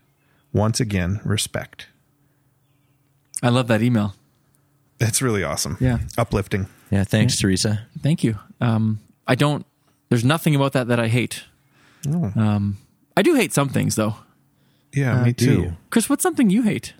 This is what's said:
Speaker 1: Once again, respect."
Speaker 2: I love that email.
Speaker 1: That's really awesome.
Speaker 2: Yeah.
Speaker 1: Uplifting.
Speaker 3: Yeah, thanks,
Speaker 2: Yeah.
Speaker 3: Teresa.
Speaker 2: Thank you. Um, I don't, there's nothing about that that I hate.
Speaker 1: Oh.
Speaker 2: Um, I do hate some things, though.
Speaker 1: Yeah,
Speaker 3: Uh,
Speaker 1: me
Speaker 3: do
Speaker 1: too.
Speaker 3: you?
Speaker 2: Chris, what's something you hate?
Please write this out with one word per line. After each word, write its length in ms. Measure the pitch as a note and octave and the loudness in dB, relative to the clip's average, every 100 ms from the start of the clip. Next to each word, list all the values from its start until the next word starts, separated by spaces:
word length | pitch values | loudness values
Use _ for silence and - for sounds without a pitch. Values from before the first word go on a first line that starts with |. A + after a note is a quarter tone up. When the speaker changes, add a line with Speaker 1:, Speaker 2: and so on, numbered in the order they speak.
| _ _ _ _ _ | _ _ _ _ _
Speaker 1:
Once 260 | - G#2+ A2 | 0 0 0
again, 420 | A2+ G2 F2 G#2 | -2 -2 -2 -4
respect." 640 | - G#2 - - - - - _ _ _ _ _ _ _ _ _ _ _ _ _ _ - | -4 -4 -4 -8 -10 -16 -20 _ _ _ _ _ _ _ _ _ _ _ _ _ _ -4
Speaker 2:
I 60 | B2 | 0
love 180 | B2 A#2+ | 2 2
that 140 | A2 | 2
email. 320 | A#2+ A#2 G#2 - _ _ _ _ _ _ _ - | 2 2 0 -6 _ _ _ _ _ _ _ -4
Speaker 1:
That's 220 | A2+ - | -2 0
really 200 | C3 G#2 | 0 -2
awesome. 360 | D2+ D2+ - G2 | -2 -4 -6 -2
Speaker 2:
Yeah. 180 | B2+ A#2+ - - | -2 -2 -4 -4
Speaker 1:
Uplifting. 480 | A#2 G#2+ - G2+ F#2+ - - | -2 -2 -2 -4 -6 -10 -4
Speaker 3:
Yeah, 120 | G2+ | -2
thanks, 300 | F#2+ A2 A2+ - | 0 2 2 2
Speaker 2:
Yeah. 20 | G2+ | 0
Speaker 3:
Teresa. 380 | F#2 A2 G#2+ - - | 2 0 -2 -6 -4
Speaker 2:
Thank 200 | C3+ E3+ | -2 0
you. 160 | A#2+ A2 - - | 0 -2 -8 -4
Um, 400 | A#2+ A2 A2 G#2+ - _ - | 0 0 0 -2 -8 _ -2
I 80 | |
don't, 320 | B2 D3 C#3+ - _ _ _ - | 0 0 -2 -8 _ _ _ -2
there's 140 | B2 | 0
nothing 300 | B2 D#3+ E3 | 2 2 2
about 200 | C#3+ C#3 | 2 2
that 120 | C3+ A#2+ | 0 0
that 120 | A#2+ | 0
I 80 | A2+ | 2
hate. 360 | A#2+ G#2+ - - _ _ _ _ _ C#3+ | 0 -2 -6 -16 _ _ _ _ _ -4
Speaker 1:
Oh. 220 | E3+ A2+ G#2 | -2 -2 0
Speaker 2:
Um, 400 | G#2+ G#2 G2+ G2+ _ _ _ - | 2 2 -2 -4 _ _ _ 0
I 60 | |
do 120 | D#4+ | 2
hate 180 | D4 F#3 | 2 2
some 160 | - C#3 | 0 0
things, 260 | A2+ G#2 G#2+ | 0 -2 0
though. 200 | G#2+ G#2+ - _ _ _ _ _ _ | -2 -4 -12 _ _ _ _ _ _
Speaker 1:
Yeah, 280 | C#3 C3+ B2 | -4 0 2
Speaker 3:
Uh, 40 | |
Speaker 1:
me 80 | B2 | 2
Speaker 3:
do 140 | B2 B2 | 2 2
Speaker 1:
too. 60 | A2 | 2
Speaker 3:
you? 140 | F2 E2+ - | 0 -6 -2
Speaker 2:
Chris, 180 | A#3 - | 0 0
what's 120 | C#4 | 0
something 280 | F#4 D#4 A3+ | 0 2 2
you 120 | G3+ | 4
hate? 300 | A3 - - | 0 -2 -8